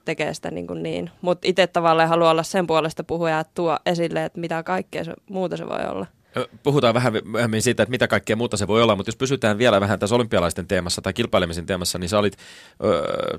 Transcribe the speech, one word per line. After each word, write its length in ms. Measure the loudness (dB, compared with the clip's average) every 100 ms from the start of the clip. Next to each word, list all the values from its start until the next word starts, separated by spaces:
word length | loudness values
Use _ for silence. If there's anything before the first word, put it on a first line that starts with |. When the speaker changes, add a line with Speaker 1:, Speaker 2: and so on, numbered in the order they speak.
Speaker 1:
tekee 300 | -8 -4 -4
sitä 160 | -6 -8
niinku 240 | -8 -8
niin. 360 | -8 -6 -6 -8 -6
Mut 160 | -2 -2
ite 220 | 0 2 2
tavallaan 420 | 2 2 4 4
haluaa 220 | 4 4
olla 120 | 4
sen 240 | 0 -2 0
puolesta 380 | 2 0 -4
puhuja, 360 | -6 -4 -2 -2
että 100 | -4
tuo 240 | -2 -2 0 0
esille, 380 | 0 0 -2
että 160 | -6 -6
mitä 220 | -6 -6
kaikkea 420 | -4 -6 -6 -8
se, 80 | -10 -12 -10
muuta 260 | -6 -6 -6
se 100 | -6
voi 200 | -6 -6
olla. 200 | -6 -10 _ _ -8
Speaker 2:
Ö, 120 | -8 -6
puhutaan 320 | 0 2 4
vähän 180 | 4 2
vi-, 100 | 0
myöhemmin 380 | -2 -2 0 0
siitä, 200 | 0 2
että 80 | 2
mitä 180 | 0 2
kaikkea 280 | 0 0 -2
muuta 200 | -2 -2
se 100 | 0
voi 160 | 4
olla, 140 | 4 2
mutta 120 | 0
jos 80 | -4
pysytään 420 | -2 0 0 2
vielä 220 | 4 4
vähän 180 | 4 0
tässä 160 | 2
olympialaisten 520 | 0 2 2 0 -2 -2
teemassa 360 | -2 -2 -4
tai 100 | -4
kilpailemisen 540 | -2 0 2 0 -4 -4
teemassa, 320 | -4 -4 -4
niin 100 | 0
sä 100 | 2
olit, 180 | 2 -2 -16 -20 -20 -4
ö, 540 | 0 0 0 -4 -6